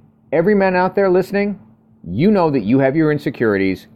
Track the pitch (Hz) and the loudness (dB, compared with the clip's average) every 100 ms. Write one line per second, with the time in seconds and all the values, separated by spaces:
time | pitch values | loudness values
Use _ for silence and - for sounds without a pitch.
0 | _ _ _ 151 175 202 190 180 185 202 | _ _ _ -2 0 2 2 0 -2 0
1 | 196 180 185 196 202 202 - _ _ _ | 0 0 0 -4 -4 -6 -16 _ _ _
2 | 82 95 190 202 160 139 98 135 151 160 | -10 0 2 2 2 0 0 2 2 2
3 | 151 147 156 - 117 98 95 87 - | 0 -2 -6 -2 0 2 0 -4 -10